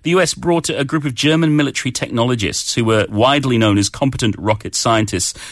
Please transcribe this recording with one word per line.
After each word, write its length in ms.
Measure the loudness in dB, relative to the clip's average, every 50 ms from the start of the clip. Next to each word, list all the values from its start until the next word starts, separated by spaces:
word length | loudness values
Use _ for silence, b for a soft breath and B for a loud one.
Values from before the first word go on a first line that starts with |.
| _
the 60 | 2
U 100 | 2 2
S 120 | 2 0 -2
brought 360 | -4 0 0 0 0 0 -2
a 140 | -4 -4 -2
group 200 | -2 -2 -2 -2
of 80 | -4 -4
German 420 | 0 0 2 2 4 4 4 4
military 340 | 2 2 0 -2 -4 -6 -6
technologists 840 | -6 -6 -8 -4 -2 -2 0 0 0 0 -2 -4 -4 -6 -6 -4 -2
who 100 | 0 2
were 220 | 2 2 2 2 0
widely 500 | 2 2 4 4 4 2 2 0 2 2
known 180 | 4 4 4
as 120 | 2 2 0
competent 480 | -2 0 -2 -2 0 0 -2 -2 -2 -2
rocket 380 | -2 -2 -2 -2 -4 -8 -6
scientists 580 | -2 0 2 2 2 0 -2 -2 -4 -4 -4 B B B B